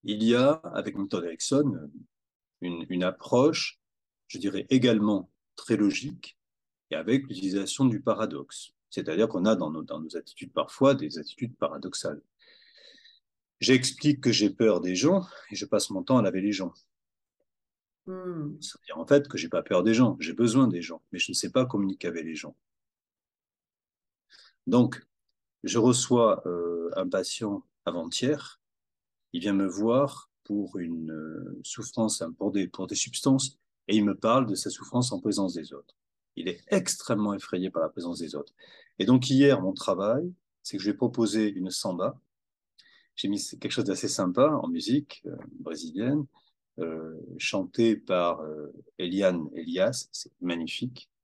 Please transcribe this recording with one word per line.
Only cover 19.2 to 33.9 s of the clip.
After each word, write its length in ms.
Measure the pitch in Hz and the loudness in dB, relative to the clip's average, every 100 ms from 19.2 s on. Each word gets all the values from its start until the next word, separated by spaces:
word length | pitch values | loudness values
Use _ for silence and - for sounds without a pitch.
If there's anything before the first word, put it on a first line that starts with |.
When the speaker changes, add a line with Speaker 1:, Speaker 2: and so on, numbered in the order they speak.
| 143 | 4
Speaker 1:
que 100 | - | -6
j'ai 120 | 82 | -2
pas 160 | 90 | -4
peur 180 | - 92 | 2 4
des 100 | 98 | 6
gens, 240 | 113 123 87 | 6 6 4
j'ai 140 | 80 | -6
besoin 340 | 82 117 123 127 | 2 4 6 4
des 140 | 87 | 2
gens, 200 | 82 82 _ | -6 -12 _
mais 80 | 90 | -6
je 140 | - | -4
ne 20 | |
sais 160 | 92 92 | -2 0
pas 160 | 131 123 | 0 0
communiquer 400 | 104 98 95 90 | 0 -2 -2 -6
avec 180 | 82 | -6
les 120 | 80 78 | -8 -10
gens. 180 | 76 _ _ _ _ _ _ _ _ _ _ _ _ _ _ _ _ _ _ _ - _ - | -12 _ _ _ _ _ _ _ _ _ _ _ _ _ _ _ _ _ _ _ -20 _ 2
Donc, 360 | 120 120 - _ _ _ _ _ _ | 4 4 0 _ _ _ _ _ _
je 140 | 95 110 | -2 4
reçois, 680 | 120 123 - 123 113 92 - | 6 4 4 6 6 4 -2
euh, 460 | 87 85 85 82 | -4 -2 -4 -4
un 140 | 95 92 | -4 -2
patient 580 | 95 92 - 107 98 - _ | -2 -4 -6 -4 -6 -8 _
avant-hier, 760 | - - 123 - 123 147 - - _ _ _ _ _ _ _ | -6 -6 -6 -2 0 -2 -6 -20 _ _ _ _ _ _ _
il 80 | - | -6
vient 100 | 107 | 0
me 140 | 98 98 | 0 0
voir 640 | 92 110 123 139 - - _ | 0 2 4 2 -4 -20 _
pour 360 | - 104 95 95 | -6 -4 -4 -6
une, 320 | 85 82 78 | -6 -6 -8
euh, 500 | 80 78 80 90 92 | -10 -10 -10 -12 -12
souffrance, 600 | - - - - 110 - | -12 -12 -8 -2 -2 -2
hein, 100 | 82 | -6
pour 180 | 82 101 | -4 -2
des, 160 | 98 90 | -2 -4
pour 200 | - 92 | -6 -6
des 80 | |
substances, 640 | 104 - - 139 135 135 _ _ _ | -4 -4 -2 2 2 0 _ _ _
et 80 | - | 0